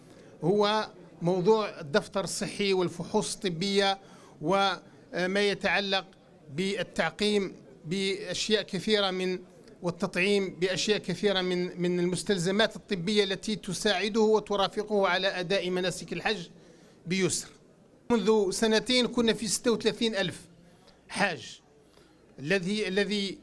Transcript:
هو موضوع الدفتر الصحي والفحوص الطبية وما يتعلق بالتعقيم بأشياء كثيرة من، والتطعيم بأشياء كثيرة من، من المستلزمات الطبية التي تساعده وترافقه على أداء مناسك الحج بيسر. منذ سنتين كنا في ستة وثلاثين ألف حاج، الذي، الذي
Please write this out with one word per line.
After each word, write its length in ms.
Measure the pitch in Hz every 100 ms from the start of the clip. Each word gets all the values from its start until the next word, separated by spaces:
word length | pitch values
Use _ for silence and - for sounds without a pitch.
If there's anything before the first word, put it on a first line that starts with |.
| - - - -
هو 460 | 151 208 208 214 214 - - -
موضوع 580 | 170 185 175 220 202 143
الدفتر 440 | 151 202 - 196
الصحي 500 | 175 - 175 - 202
والفحوص 600 | 190 175 - 170 214 - -
الطبية 640 | 190 160 196 196 196 196 - - - -
وما 1000 | 151 196 196 175 - - - 170 185 196
يتعلق 640 | 202 190 196 175 202 190 180 - - - -
بالتعقيم 1000 | 135 190 180 175 - 160 - 208 208 190 - - - 151
بأشياء 760 | 190 196 190 175 175 - 214
كثيرة 480 | - 190 202 208 196
من، 280 | 185 185 180 - - - -
والتطعيم 760 | 175 175 190 180 190 202 185 151
بأشياء 380 | 185 185 - 202
كثيرة 440 | - 170 202 190
من، 400 | 185 180 180 175
من 180 | 175 180
المستلزمات 760 | 175 175 - 196 170 202 214 202
الطبية 480 | - 196 170 208
التي 320 | 196 185 - 214
تساعده 680 | - 170 214 185 214 220
وترافقه 840 | 214 214 208 202 185 - 208 208 190
على 200 | 180 190
أداء 420 | 185 175 196 180
مناسك 440 | 180 180 175 170
الحج 340 | 175 202 202 170 - - - - - -
بيسر. 440 | 190 180 - - - _ _ _ - -
منذ 420 | 233 196 220 190
سنتين 560 | 196 226 220 214 254 240
كنا 260 | 240 226
في 140 | 214 220
ستة 240 | - 247
وثلاثين 440 | 214 220 - 226 196
ألف 260 | 180 120 - - - - - - -
حاج، 540 | - 202 143 - - _ _ _ - - _ _ -
الذي، 480 | 139 196 175 214 185
الذي 500 | 190 190 208 196 -